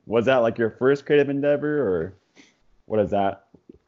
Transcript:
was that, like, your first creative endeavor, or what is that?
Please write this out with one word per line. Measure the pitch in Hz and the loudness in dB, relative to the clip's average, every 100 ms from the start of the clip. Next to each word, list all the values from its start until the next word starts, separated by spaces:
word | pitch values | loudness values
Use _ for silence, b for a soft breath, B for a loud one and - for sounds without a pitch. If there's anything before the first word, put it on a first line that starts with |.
| - | -4
was | 113 113 | -2 2
that, | 131 | 2
like, | 113 117 | 2 0
your | 110 | -4
first | - 127 143 - | 0 0 0 2
creative | 147 139 | 0 2
endeavor, | 139 143 143 147 147 110 | -2 -2 -2 -2 -2 -2
or | 87 92 95 _ b b b _ _ - | -2 -4 -12 _ b b b _ _ -6
what | 107 | -2
is | 101 | 0
that? | 101 98 - _ _ _ - | 0 -2 -4 _ _ _ -20